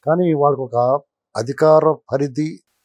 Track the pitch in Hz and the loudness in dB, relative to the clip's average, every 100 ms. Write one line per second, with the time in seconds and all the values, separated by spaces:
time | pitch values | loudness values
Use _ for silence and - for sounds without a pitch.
0 | 143 170 180 151 143 135 127 117 123 143 | -2 0 0 2 0 0 -4 -2 0 -2
1 | _ _ _ - 117 135 156 156 156 147 | _ _ _ -10 -10 0 4 4 4 -2
2 | - 139 143 127 156 175 _ _ | -6 -4 -4 -4 -8 -10 _ _